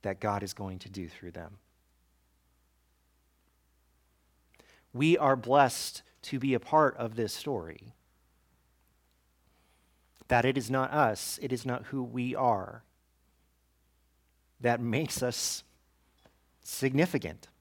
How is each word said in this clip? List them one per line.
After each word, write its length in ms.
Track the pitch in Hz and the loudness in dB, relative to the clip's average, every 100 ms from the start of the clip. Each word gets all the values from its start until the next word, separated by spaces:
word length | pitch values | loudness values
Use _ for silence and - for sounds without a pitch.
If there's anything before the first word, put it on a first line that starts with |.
that 180 | 101 95 | -6 -4
God 240 | 107 101 | -2 -2
is 100 | 98 | -6
going 260 | - 98 92 | -10 -10 -10
to 100 | 98 | -12
do 180 | 98 85 | -12 -12
through 240 | - 90 | -12 -16
them. 260 | 85 80 101 _ _ _ _ _ _ _ _ _ _ _ _ _ _ _ _ _ _ _ _ _ _ _ _ _ _ _ _ _ _ - - _ | -14 -16 -18 _ _ _ _ _ _ _ _ _ _ _ _ _ _ _ _ _ _ _ _ _ _ _ _ _ _ _ _ _ _ -20 -20 _
We 240 | 123 151 170 | 0 4 6
are 180 | 143 135 | 6 4
blessed 680 | 113 139 135 - - - - _ | 4 6 6 4 -8 -10 -18 _
to 160 | - 135 | -8 -4
be 140 | 135 | 0
a 60 | 123 | 0
part 380 | - 156 147 - | 4 4 4 2
of 180 | 117 110 | -6 -4
this 180 | 107 | -4
story. 600 | - - 123 82 78 113 - _ _ _ _ _ _ _ _ _ _ _ _ _ _ _ _ _ _ _ _ _ _ - | -4 -6 -6 -8 -14 -20 -20 _ _ _ _ _ _ _ _ _ _ _ _ _ _ _ _ _ _ _ _ _ _ 0
That 160 | 120 | 4
it 140 | 123 135 | 4 2
is 120 | 110 | 0
not 220 | 131 131 | -2 0
us, 480 | 151 127 104 - - | 2 2 2 -6 -8
it 120 | 139 | -4
is 120 | 123 127 | -4 -2
not 200 | 123 113 | -6 -6
who 180 | 139 | -8
we 320 | 120 120 123 127 | -6 -4 -4 2
are 480 | 127 107 92 117 _ _ _ _ _ _ _ _ _ _ _ _ _ _ _ _ _ _ | 2 2 -2 -14 _ _ _ _ _ _ _ _ _ _ _ _ _ _ _ _ _ _
that 220 | 120 120 | 0 2
makes 420 | 120 117 156 - | 0 0 -2 -2
us 400 | 123 117 - - - _ _ _ _ _ _ _ _ _ | -4 -2 -6 -6 -12 _ _ _ _ _ _ _ _ _
significant. 840 | - - 135 131 175 151 80 80 - _ | -14 -2 0 2 2 0 -6 -12 -18 _